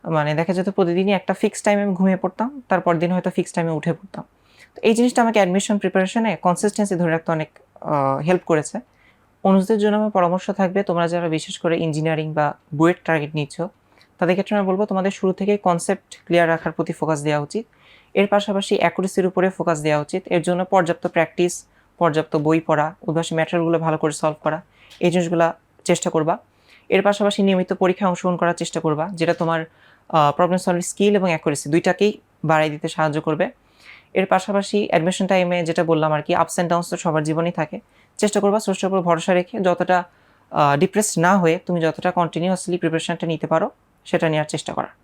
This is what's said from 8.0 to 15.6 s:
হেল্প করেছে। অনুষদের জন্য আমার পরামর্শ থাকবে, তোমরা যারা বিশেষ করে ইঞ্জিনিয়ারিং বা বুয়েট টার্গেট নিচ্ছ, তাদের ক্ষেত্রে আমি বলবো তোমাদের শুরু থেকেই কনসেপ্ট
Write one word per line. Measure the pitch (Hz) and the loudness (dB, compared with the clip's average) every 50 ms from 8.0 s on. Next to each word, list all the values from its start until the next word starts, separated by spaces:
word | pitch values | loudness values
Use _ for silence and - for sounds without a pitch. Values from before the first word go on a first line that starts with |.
| 139 135 135 | 2 0 0
হেল্প | 139 147 160 185 175 - | 0 0 0 0 0 2
করেছে। | - 170 151 147 - - 220 - _ _ _ _ _ _ _ _ _ _ _ - | 0 0 0 0 -4 -10 -12 -12 _ _ _ _ _ _ _ _ _ _ _ 2
অনুষদের | 196 190 190 185 190 226 | 4 4 4 4 2 0
জন্য | 208 202 214 208 | 2 2 2 2
আমার | 214 214 214 | 2 0 0
পরামর্শ | 208 190 180 170 180 185 - - | 2 2 2 2 2 -2 -2 -4
থাকবে, | 196 - 196 180 185 196 196 | -2 0 0 0 0 -2 -2
তোমরা | - 175 170 170 | 0 0 0 0
যারা | 165 170 175 170 170 | 0 -2 -2 -2 -2
বিশেষ | 160 156 - - 180 - | -2 -4 -4 -8 -14 -4
করে | - 170 165 - | -2 -2 0 0
ইঞ্জিনিয়ারিং | 170 160 147 151 156 160 160 156 156 156 156 | 0 -2 -2 -2 0 0 -2 -2 -4 -4 -2
বা | 156 151 147 - _ _ _ - | 0 0 0 -2 _ _ _ 0
বুয়েট | 143 160 - 349 - _ | 2 2 2 2 0 _
টার্গেট | - 165 156 147 147 156 | -2 -2 0 -2 -4 -4
নিচ্ছ, | 156 147 139 - - - - _ _ _ _ _ _ _ _ _ | -6 -6 -6 -6 -8 -8 -8 _ _ _ _ _ _ _ _ _
তাদের | _ 185 165 180 | _ 0 0 0
ক্ষেত্রে | 185 190 - 214 | 0 -2 -2 -2
আমি | 208 196 | -2 0
বলবো | 190 185 190 208 | 0 0 -2 -2
তোমাদের | 208 196 190 185 196 | -2 -2 -2 -2 -2
শুরু | 190 - - 190 185 | -4 -2 -2 -2 -2
থেকেই | - 196 202 208 | -2 0 0 0
কনসেপ্ট | 202 | 0